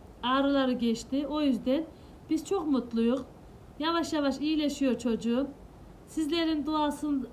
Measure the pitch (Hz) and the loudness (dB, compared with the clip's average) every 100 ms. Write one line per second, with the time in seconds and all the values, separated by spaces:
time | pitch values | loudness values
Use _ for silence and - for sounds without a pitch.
0 | - - 240 269 277 277 254 240 233 220 | -20 -6 0 2 4 2 2 2 0 0
1 | - 269 285 302 285 220 254 285 320 - | -2 -4 -2 0 2 2 2 0 -2 -10
2 | - - - 311 - 392 311 262 - 226 | -20 -12 -4 -2 0 -2 2 0 0 2
3 | 233 277 - - - - - - 311 339 | 2 2 -2 -16 -20 -20 -16 -4 0 0
4 | - 311 277 - 302 311 294 - 269 233 | 0 0 0 0 0 2 0 2 0 2
5 | 254 220 226 240 285 - - - - - | 0 0 0 0 0 -6 -18 -20 -20 -20
6 | - 311 294 339 320 302 285 311 294 285 | -10 -2 0 2 2 0 0 0 0 0
7 | 302 277 226 | 0 -2 -2